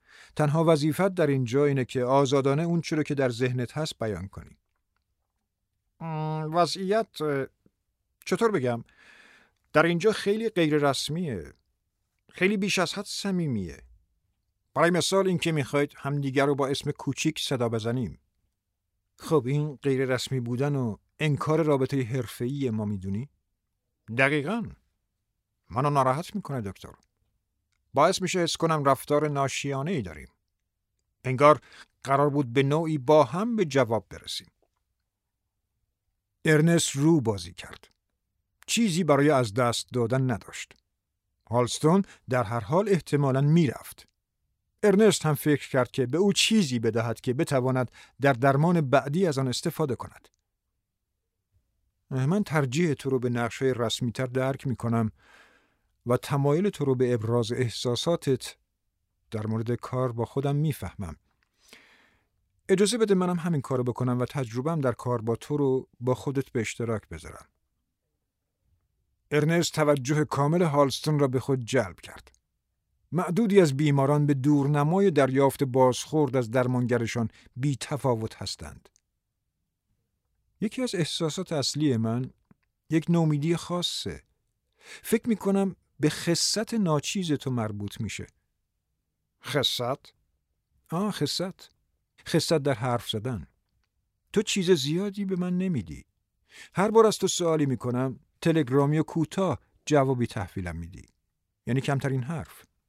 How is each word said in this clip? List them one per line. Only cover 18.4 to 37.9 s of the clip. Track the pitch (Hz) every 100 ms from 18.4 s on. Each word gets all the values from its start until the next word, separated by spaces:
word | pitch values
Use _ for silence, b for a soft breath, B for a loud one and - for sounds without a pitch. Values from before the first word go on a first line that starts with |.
| _ _ _ _ _ _ _ _
«خب | - 156 123
این | 147 151 131
غیر | 143 131
رسمی | 131 127 - 131
بودن | 120 123 143 139
و | 120 95 _ _
انکار | 151 139 147 160
رابطهٔ | 156 139 131 139
حرفه‌ای | 113 131 110 - 120 143 131
ما | 110
می‌دونی؟» | 107 101 95 98 143 _ _ _ _ _ _ _ - 117
«دقیقاً. | 135 147 139 233 139 69 _ _ _ _ _ _ _ _ _
منو | 107 147
ناراحت | 143 131 135 -
می‌کنه | 208 - 135
دکتر. | 98 - - - _ _ _ _ _ _ _ _ _
باعث | 131 165 185
می‌شه | 185 185
حس | 170 -
کنم | 165 160
رفتار | 139 135 - 147 151
ناشیانه‌ای | 139 135 - 139 139 147 180
داریم. | 92 76 - _ _ _ _ _ _ _ _ _
انگار | 127 127 147 147 B B B _
قرار | - 139 147
بود | 139 123
به | 123
نوعی | 135 151 160 156
با | 127 156
هم | 135 170 226 220
به |
جواب | 165 135 117 110 -
برسیم.» | 85 - - - _ _ _ _ _ _ _ _ _ _ _ _ _ _ _ _ _ _ _
ارنست | 165 156 165 170 -
رو | 139 151 165
بازی | 113 101 87
کرد. | 90 - - -